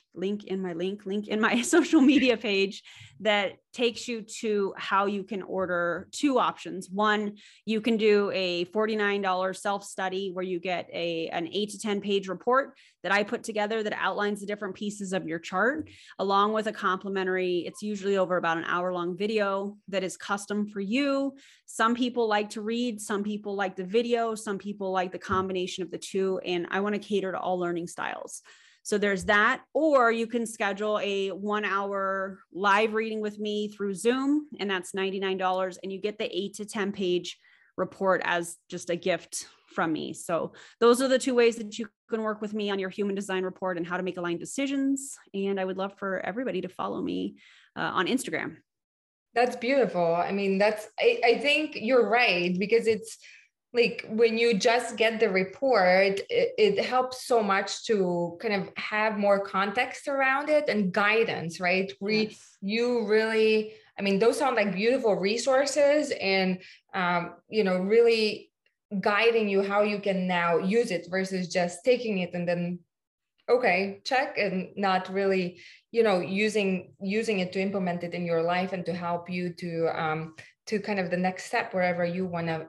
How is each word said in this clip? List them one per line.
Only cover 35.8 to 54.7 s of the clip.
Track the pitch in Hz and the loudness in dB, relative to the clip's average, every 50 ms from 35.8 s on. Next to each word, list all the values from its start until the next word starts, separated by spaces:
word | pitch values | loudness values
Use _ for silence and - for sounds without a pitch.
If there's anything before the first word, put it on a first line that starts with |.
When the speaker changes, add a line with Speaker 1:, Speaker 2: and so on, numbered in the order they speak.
| - | -10
Speaker 1:
and | 190 190 | -10 -8
you | 185 | -6
get | 190 214 208 | -6 -6 -4
the | - 220 - - | -4 -6 -6 -4
eight | 175 202 196 - | -4 -6 -6 -6
to | - 208 | -10 -12
ten | 208 - 226 196 202 | -8 -6 -4 -4 -4
page | 202 202 202 180 180 175 175 - - _ _ _ _ _ _ _ _ | -4 -2 -2 0 0 0 -2 -4 -12 _ _ _ _ _ _ _ _
report | - 185 180 - - 196 190 185 165 - | -6 -6 -6 -4 -2 2 2 2 2 2
as | 170 175 175 170 170 - - _ - | 0 0 0 -2 -4 -10 -16 _ -12
just | 185 175 - - | -12 -10 -6 -4
a | 170 | -4
gift | 170 - 185 170 165 - - - - - - - _ _ _ - | -2 0 0 0 0 -2 -6 -12 -12 -12 -12 -18 _ _ _ -4
from | - 180 165 156 | -2 0 0 0
me. | 151 147 127 - | -2 -4 -6 -10
So | - - - 175 156 - - - - - - - - | -10 -6 -2 -2 -2 -2 -4 -8 -12 -20 -14 -2 4
those | 226 233 247 240 269 | 6 6 6 6 4
are | 262 | 4
the | 262 254 | 4 2
two | - 277 254 | 2 2 4
ways | 240 240 233 220 | 4 6 4 4
that | 233 220 208 208 - | 0 -6 -10 -10 -10
you | 226 - _ _ _ - | -10 -10 _ _ _ -6
can | 226 220 220 | -6 -4 -2
work | 214 214 208 | -4 -4 -4
with | 214 208 208 | -6 -6 -4
me | 214 208 202 | -4 -2 -2
on | 202 196 | -2 -2
your | 190 190 | -2 -4
human | 185 - 202 202 196 | -4 -4 -4 -2 -2
design | 196 196 196 190 185 185 | -4 -4 -4 -4 -4 -4
report | 185 185 - - 185 180 | -4 -6 -6 -4 -4 -4
and | 165 170 | -4 -4
how | 170 175 180 | -4 -4 -4
to | 185 | -4
make | 185 175 | -4 -6
aligned | 180 175 175 170 175 | -4 -4 -4 -4 -4
decisions. | 165 165 - - 277 269 277 277 269 269 277 269 - - - - - _ - | -6 -8 -6 -4 -4 -2 -2 -2 0 0 -2 -2 -4 -10 -16 -18 -16 _ -8
And | 196 196 196 196 196 | -4 -2 -2 -2 -2
I | 190 | -2
would | 190 185 | -4 -4
love | 185 185 196 196 - | -4 -6 -6 -6 -8
for | 202 196 190 - | -6 -6 -4 -4
everybody | - - 185 233 269 233 170 185 180 | -4 -6 -6 -6 -6 -4 -4 -6 -6
to | 185 | -8
follow | - - - 202 - - - | -8 -8 -8 -6 -6 -6 -4
me, | - - - 190 202 - - - - - - _ _ - | -4 -4 -4 -4 -6 -8 -12 -20 -20 -20 -20 _ _ -8
uh, | - - 160 - | -6 -6 -4 0
on | 170 185 | 0 0
Instagram. | 165 220 262 - - 165 143 - - - - _ _ _ _ _ _ _ _ _ _ _ _ _ _ - | 0 0 -2 -2 -4 -6 -6 -6 -6 -10 -14 _ _ _ _ _ _ _ _ _ _ _ _ _ _ 0
Speaker 2:
That's | 233 247 247 214 | 2 2 2 0
beautiful. | - 226 240 277 277 233 180 175 175 175 170 165 | -2 -2 0 2 2 2 2 2 0 2 2 2
I | 170 175 - 196 | 2 0 0 0
mean, | 202 202 196 196 | 0 0 2 2
that's, | 190 208 214 214 214 - - _ - | 4 4 4 2 0 -6 -10 _ 0
I, | - 233 240 - - | 2 2 2 4 4
I | 240 233 214 | 4 4 4
think | - 285 294 302 311 302 - | 4 2 2 2 0 -2 -6
you're | - - 226 262 247 226 202 | -4 0 2 4 4 4 6
right, | 214 247 247 226 185 175 175 180 180 180 | 4 4 4 4 4 2 2 0 0 0
because | 208 196 233 226 190 | 0 2 2 4 4
it's | 220 220 214 - - - - - - - - _ _ _ _ _ _ - | 4 0 0 -2 -10 -16 -18 -20 -20 -20 -20 _ _ _ _ _ _ 2
like, | 240 240 208 - - - - | 2 2 2 2 -4 -10 -4
when | 220 214 233 226 220 226 | 0 4 4 4 4 4
you | 233 233 233 190 | 4 4 4 4
just | - 240 | 4 4